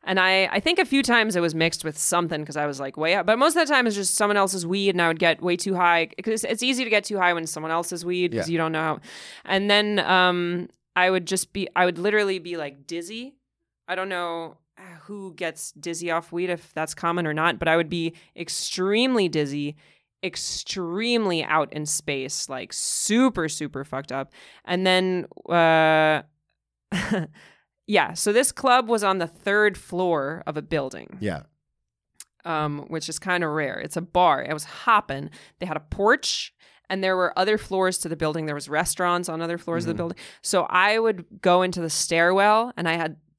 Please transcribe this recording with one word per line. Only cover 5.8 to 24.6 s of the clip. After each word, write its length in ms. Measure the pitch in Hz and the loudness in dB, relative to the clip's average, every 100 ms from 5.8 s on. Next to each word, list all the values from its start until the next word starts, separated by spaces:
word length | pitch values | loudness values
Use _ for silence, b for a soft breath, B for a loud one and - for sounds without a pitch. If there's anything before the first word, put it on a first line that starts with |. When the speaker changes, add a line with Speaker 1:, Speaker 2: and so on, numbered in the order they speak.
| 175 170 165 - | 4 4 2 -4
Speaker 1:
'Cause 200 | 202 220 | -4 -2
it's 200 | - 226 | -2 -2
easy 200 | 247 254 | 0 0
to 60 | 247 | 2
get 140 | 214 202 | 0 0
too 120 | 202 | 0
high 160 | 180 | 2
when 100 | 170 | 2
it's 80 | 165 | -4
someone 180 | 160 156 | -6 -2
else's 320 | 165 175 175 | -2 -2 -6
weed 280 | 170 180 175 | -4 -2 0
'cause 140 | 139 165 | -2 -2
Speaker 2:
Yeah. 20 | |
Speaker 1:
you 60 | 165 | -2
don't 140 | 160 | 0
know 80 | 160 | -2
how. 180 | 160 147 B B B B - | -2 -4 B B B B -2
And 240 | 190 202 | 0 4
then, 280 | 208 214 208 | 4 4 0
um, 720 | - 185 180 175 175 175 175 _ _ - | 2 4 4 2 0 -4 -6 _ _ 2
I 160 | 180 | 2
would 160 | 185 170 | 2 0
just 260 | 190 - | -4 -4
be, 140 | 196 190 - | -6 -4 2
I 100 | 180 | 2
would 140 | 170 | 2
literally 400 | 185 214 202 190 | 0 2 0 -2
be, 180 | 170 170 | -6 -8
like, 300 | 147 139 139 | -8 -12 -10
dizzy. 480 | 170 170 226 254 285 _ _ _ _ - | -10 -8 -12 -14 _ _ _ _ _ -8
I 60 | |
don't 160 | 185 190 | -6 -4
know, 480 | 180 175 170 165 - _ _ 185 165 151 | -4 -4 -6 -8 -16 _ _ -20 -20 -18
who 260 | 202 196 156 | -14 -14 -8
gets 360 | 170 160 - | -8 -6 -14
dizzy 380 | - 156 160 170 | -12 -10 -6 -2
off 200 | 165 165 | -4 -4
weed, 180 | 170 180 | -6 -4
if 240 | 175 - | -4 -8
that's 200 | - 160 | -8 -6
common 320 | - 170 170 165 | -4 -2 0 -2
or 80 | |
not, 240 | 151 165 - | 0 0 0
but 80 | 165 | 2
I 80 | 165 | 2
would 120 | 165 | 0
be 240 | 170 165 165 b - | -2 -4 -8 b -16
extremely 920 | 170 - - - 185 208 262 247 185 | -10 -8 -6 -4 0 2 2 2 0
dizzy, 480 | 156 147 143 147 147 _ _ _ _ | 0 -2 -4 -6 -10 _ _ _ _
extremely 1200 | 185 180 - - - 196 170 180 226 233 208 170 | -10 -8 -8 -8 -8 -8 -6 -4 0 2 2 0
out 280 | - 160 147 | 0 0 0
in 120 | - 151 | -4 -4
space, 640 | - - 143 131 - - | -4 -4 -6 -4 -8 -8
like, 220 | 131 101 | -10 -10
super, 760 | - - - - 220 262 202 160 | -8 -6 -4 0 4 4 2 -4
super 340 | 151 147 143 | -4 -8 -8
fucked 280 | 139 135 143 | -8 -10 -8
up. 200 | 135 135 b b b | -8 -8 b b b